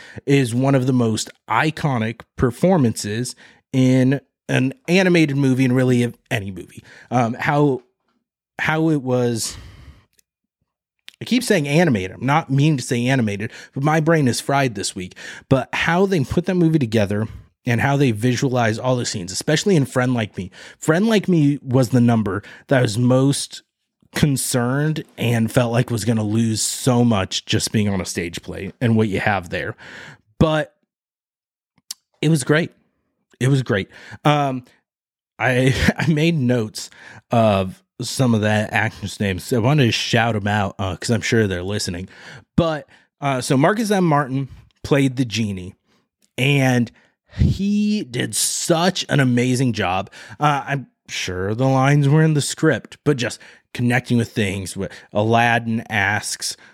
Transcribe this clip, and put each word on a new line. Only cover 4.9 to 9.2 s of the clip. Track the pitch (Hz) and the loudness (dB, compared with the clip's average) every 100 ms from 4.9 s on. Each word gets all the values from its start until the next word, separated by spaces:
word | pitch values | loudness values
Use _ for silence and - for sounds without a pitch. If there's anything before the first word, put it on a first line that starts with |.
| 180 185 175 151 139 | 2 4 4 2 2
movie | 139 131 | 2 2
and | 131 127 | 2 2
really | 127 123 | 4 2
of | 120 - - | 0 -4 -8
any | 113 98 | -6 -6
movie. | 92 - - - - - | -10 -16 -20 -20 -20 -4
Um, | 117 113 127 | 0 0 -2
how, | 180 147 147 127 - _ _ _ _ _ _ - | 0 2 2 0 -6 _ _ _ _ _ _ -8
how | - 156 160 | -2 0 0
it | 151 | 0
was, | 127 123 | 0 0